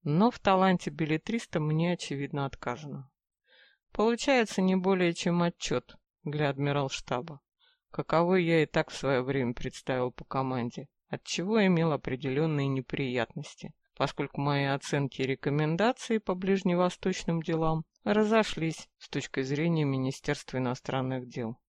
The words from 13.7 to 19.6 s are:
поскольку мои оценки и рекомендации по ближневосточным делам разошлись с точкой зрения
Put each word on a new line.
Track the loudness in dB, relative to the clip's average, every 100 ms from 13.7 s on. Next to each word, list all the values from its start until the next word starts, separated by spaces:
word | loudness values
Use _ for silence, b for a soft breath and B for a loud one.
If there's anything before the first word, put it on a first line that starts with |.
| _ _
поскольку | -4 -4 -2 -6 -2
мои | 0 0
оценки | 0 -2 0 0 0 -2
и |
рекомендации | -2 -2 0 0 0 2 0 0 -2 -2
по | -2
ближневосточным | -4 0 2 2 2 0 0 -4 -4 -2 -2
делам | -2 0 2 0 -4 _
разошлись | 0 2 4 2 2 -2 -4 -4 -14 _
с | -8
точкой | -6 -4 -4
зрения | -2 0